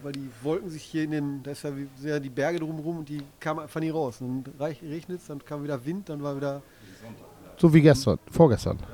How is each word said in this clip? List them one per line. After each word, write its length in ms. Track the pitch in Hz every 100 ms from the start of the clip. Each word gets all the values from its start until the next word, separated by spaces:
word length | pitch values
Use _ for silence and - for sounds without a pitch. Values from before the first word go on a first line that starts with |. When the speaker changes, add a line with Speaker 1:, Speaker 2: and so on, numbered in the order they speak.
Speaker 1:
weil 120 | 143
die 140 | 139 135 113
Wolken 300 | 139 180 196
sich 100 | 156
hier 220 | - 160
in 80 | 156
den, 320 | 151 143 139
da 80 | 139
ist 120 | 143
ja 140 | 147 139
wie, 100 | 139 135
sehr 180 | 147 147
die 100 | 135
Berge 280 | 123 147 175
drumherum 380 | 156 160 156 170
und 120 | 147
die 120 | 147 143 -
kamen 200 | 160 156
einfach 200 | 147 160
nie 120 | 160
raus. 260 | 160 135 -
Dann 220 | 127 131 123 131
reich-, 220 | 151 147
regnet's, 460 | 160 160 156 180 -
dann 180 | 143 -
kam 180 | 147
wieder 220 | 147 135 131
Wind, 240 | 190 185
dann 140 | 147
war 120 | 143 139
wieder 280 | 143 139 - - - - 113 - - - - -
Speaker 2:
So 160 | 170
wie 80 | 156
gestern, 360 | 147 131 113 78 -
vorgestern, 480 | - 160 104 - - -